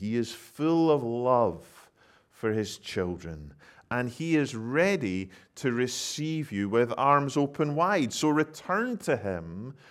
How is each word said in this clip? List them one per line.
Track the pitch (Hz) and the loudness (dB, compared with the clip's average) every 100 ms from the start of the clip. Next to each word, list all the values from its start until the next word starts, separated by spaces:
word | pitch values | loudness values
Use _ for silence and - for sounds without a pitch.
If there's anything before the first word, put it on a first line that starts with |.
He | 104 117 | -4 -2
is | 113 | -4
full | - - - 156 165 165 | -8 -16 -4 0 4 4
of | 147 | 2
love | 117 117 123 123 107 82 - - - _ _ _ _ | 0 -2 4 4 4 0 -10 -20 -20 _ _ _ _
for | _ 110 | _ -2
his | 110 101 - | 0 -2 -6
children, | - 104 90 85 82 78 76 - - - _ | -8 -4 -2 -4 -10 -12 -14 -18 -20 -20 _
and | 120 123 | -4 -2
he | 120 165 156 | -4 2 2
is | 139 | 2
ready | 113 113 143 190 190 110 92 92 - - - | -2 -2 2 2 2 0 -2 -4 -12 -20 -4
to | 135 | -2
receive | 117 127 - - - 156 160 143 | 0 0 -2 -6 -6 -4 -4 -4
you | 101 101 | -2 0
with | 113 120 - | 2 2 2
arms | 135 143 139 143 | 4 4 4 0
open | 139 143 147 147 | 0 0 -2 0
wide. | 175 202 120 | 0 2 0
So | - 151 | 0 2
return | 151 156 156 - 190 247 226 | 2 0 -4 -4 -2 -2 -4
to | - 123 | -2 -2
him | 101 87 82 90 123 143 - | -2 -6 -6 -12 -12 -16 -20